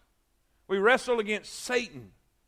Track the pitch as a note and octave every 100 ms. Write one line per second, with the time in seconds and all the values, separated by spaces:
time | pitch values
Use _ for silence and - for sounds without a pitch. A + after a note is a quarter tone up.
0 | _ _ _ _ _ _ - G3 G#3 B3+
1 | B3 A#3 G#3 G#3 - - - B3 A3+ C#3+
2 | G2+ - _ _